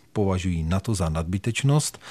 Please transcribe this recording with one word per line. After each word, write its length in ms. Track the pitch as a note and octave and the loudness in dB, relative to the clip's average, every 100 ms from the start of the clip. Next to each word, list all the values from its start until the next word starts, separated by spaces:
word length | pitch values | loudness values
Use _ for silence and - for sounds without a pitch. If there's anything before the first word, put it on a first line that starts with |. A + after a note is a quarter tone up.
| - | -6
považují 500 | G#2+ G2 F#2 F#2 E2 | 0 2 2 0 0
nato 320 | D#2+ F#2+ - G2 | 0 0 0 0
za 140 | E2 | 0
nadbytečnost 920 | D#2+ E2 G2 A#2+ A2+ C#3 D3 - - - | -2 -2 -2 -2 0 2 2 0 -6 -16